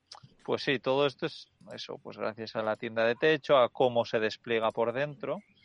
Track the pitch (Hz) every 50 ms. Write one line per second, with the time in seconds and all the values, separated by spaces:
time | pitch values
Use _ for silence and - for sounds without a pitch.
0 | _ _ - - - - - _ _ - 117 110 - - 139 123 - 135 131 139
1 | 143 143 - - - 151 - - - - _ _ - - 120 117 - - - -
2 | - 110 104 107 107 107 110 110 113 107 - 113 110 107 107 - - 117 113 113
3 | 113 113 120 - - 156 160 151 - - 151 135 123 113 - - 135 127 117 120
4 | 113 - - 117 110 107 - - _ 123 117 113 110 110 - - 117 113 117 127
5 | 143 147 143 123 - 131 147 196 - _ _ _